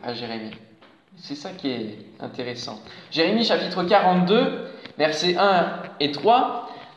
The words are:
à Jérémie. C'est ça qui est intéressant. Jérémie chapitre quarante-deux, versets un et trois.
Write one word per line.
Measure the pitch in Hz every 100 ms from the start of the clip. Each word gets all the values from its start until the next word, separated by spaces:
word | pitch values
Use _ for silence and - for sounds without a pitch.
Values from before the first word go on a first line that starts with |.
à | 120
Jérémie. | 117 117 113 107 107 - - - _ _ -
C'est | - 143
ça | 196
qui | 180 139
est | 117 107 - - -
intéressant. | 123 - 123 117 123 110 - - -
Jérémie | 151 165 226 226
chapitre | 175 - -
quarante-deux, | 175 202 180 180 175 226 269 - - - - -
versets | 151 147 180 175
un | 196 180 - - - -
et | 147
trois. | 147 202 247 - - - - -